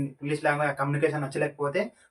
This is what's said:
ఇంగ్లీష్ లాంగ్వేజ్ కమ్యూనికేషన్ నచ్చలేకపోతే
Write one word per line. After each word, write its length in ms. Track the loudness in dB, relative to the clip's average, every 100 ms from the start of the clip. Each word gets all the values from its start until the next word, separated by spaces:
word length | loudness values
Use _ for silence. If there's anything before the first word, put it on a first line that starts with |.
| -2 -4
ఇంగ్లీష్ 280 | -4 0
లాంగ్వేజ్ 300 | 2 2 0 0
కమ్యూనికేషన్ 460 | 0 2 2 0
నచ్చలేకపోతే 600 | -2 -2 -2 0 0 0 -2 -8 -10